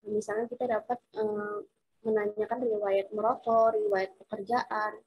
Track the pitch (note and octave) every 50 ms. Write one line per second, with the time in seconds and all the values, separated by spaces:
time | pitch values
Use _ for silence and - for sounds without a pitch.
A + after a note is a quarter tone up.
0 | _ G#3 G#3+ G#3+ A3 - G#3 A3 A#3 A#3 A#3+ A#3+ B3+ B3 A3+ G#3 - - B3 A#3+
1 | _ _ - F#4+ A3 G#3+ G#3+ G#3 - - G#4 G#4 - _ _ _ _ _ _ _
2 | - A3+ A3 G#3+ G#3 G#3 G#3 G#3+ G#3+ G#3 A#3 B3+ B3+ A#3 G#3+ G#3 G#3 G3 G3 G3
3 | G3 - G#3+ G#3 G#3+ A3+ C4 - - A#3 A3+ A3+ A3+ A3+ A3 G#3+ G#3+ G#3 G3+ F#3+
4 | F#3+ F#3+ - _ - _ G#3+ G3+ G3 G3 A#3 B3 - - A3+ G#3+ G#3+ G#3+ G#3+ -
5 | _